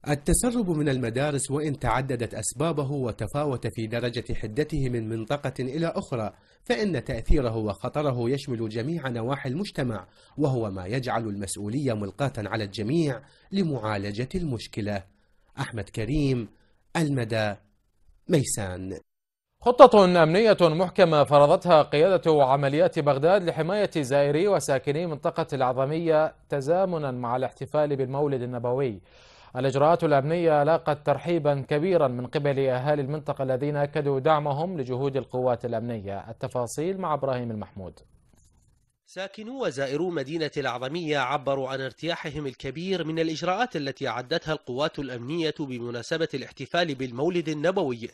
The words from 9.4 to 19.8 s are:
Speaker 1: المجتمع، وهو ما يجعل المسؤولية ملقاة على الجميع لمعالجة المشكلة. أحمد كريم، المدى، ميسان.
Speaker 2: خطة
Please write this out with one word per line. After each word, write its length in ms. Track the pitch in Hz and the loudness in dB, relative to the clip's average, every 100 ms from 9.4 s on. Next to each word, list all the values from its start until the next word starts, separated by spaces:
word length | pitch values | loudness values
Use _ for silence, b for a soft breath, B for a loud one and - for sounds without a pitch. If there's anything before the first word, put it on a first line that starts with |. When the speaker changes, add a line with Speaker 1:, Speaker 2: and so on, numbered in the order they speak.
| 135 | -4
Speaker 1:
المجتمع، 580 | 143 202 - 127 104 92 b b - | -6 -6 -4 -4 -4 -10 b b -2
وهو 340 | 147 127 110 | 0 0 -2
ما 140 | 95 92 | -6 -4
يجعل 360 | 131 123 110 | -4 -2 -2
المسؤولية 720 | 110 101 95 - 104 131 135 | -2 -6 -8 -6 -6 -2 -2
ملقاة 400 | 107 98 - 139 117 | -2 -6 -4 -4 -4
على 260 | 101 110 | -6 -4
الجميع 580 | 101 104 107 170 151 117 b b b | -6 -6 -2 0 0 -4 b b b
لمعالجة 800 | 196 170 131 107 104 101 104 131 185 | -2 -2 -2 -2 -4 -4 -6 -6 -4
المشكلة. 680 | 165 113 - - 104 101 - _ _ _ _ - | -4 -6 -8 -6 -4 -6 -8 _ _ _ _ -10
أحمد 300 | 131 113 98 | -8 -8 -8
كريم، 600 | - 107 151 139 127 107 _ _ _ _ 170 | -8 -2 0 0 0 -4 _ _ _ _ -2
المدى، 600 | 156 135 113 113 107 98 _ _ _ _ _ _ - | 0 -2 -2 -2 -2 -4 _ _ _ _ _ _ 0
ميسان. 680 | 165 - - 95 90 95 92 _ _ _ _ _ _ | 0 0 -4 -6 -6 -8 -10 _ _ _ _ _ _
Speaker 2:
خطة 640 | 240 240 | 0 12